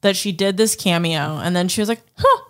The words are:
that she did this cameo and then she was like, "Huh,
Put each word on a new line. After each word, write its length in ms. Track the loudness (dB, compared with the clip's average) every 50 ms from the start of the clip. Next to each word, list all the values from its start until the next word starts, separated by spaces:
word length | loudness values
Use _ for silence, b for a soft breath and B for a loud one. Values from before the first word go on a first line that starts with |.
that 160 | -2 0 0
she 160 | 0 -4 -4 -2
did 240 | 0 0 0 2
this 180 | 2 2 0 0
cameo 640 | -2 -2 0 0 0 0 0 -2 -2 -2 -4 -4 -4
and 160 | -4 -2 0
then 140 | 0 0 0
she 120 | 0 -2
was 80 | -2 -2
like, 140 | -4 -6 _ _ _ 0
"Huh, 240 | 2 2 2 2 -2 -12